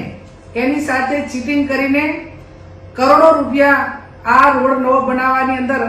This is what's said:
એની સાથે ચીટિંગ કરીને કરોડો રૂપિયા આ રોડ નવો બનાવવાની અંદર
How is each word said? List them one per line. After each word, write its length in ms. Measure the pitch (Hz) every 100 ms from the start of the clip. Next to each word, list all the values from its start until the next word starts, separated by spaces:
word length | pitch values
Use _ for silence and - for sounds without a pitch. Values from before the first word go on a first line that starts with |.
| - - - - -
એની 320 | 233 262 302 -
સાથે 300 | 262 262 285
ચીટિંગ 420 | - 247 226 285 277
કરીને 360 | 269 269 285 302 302 - - - - - - -
કરોડો 340 | - 269 302 320
રૂપિયા 500 | 294 247 277 285 277 - - - - 226
આ 200 | 254 285
રોડ 240 | 262 262 262
નવો 240 | 254 269
બનાવવાની 560 | 254 254 254 262 254 262
અંદર 240 | 247 233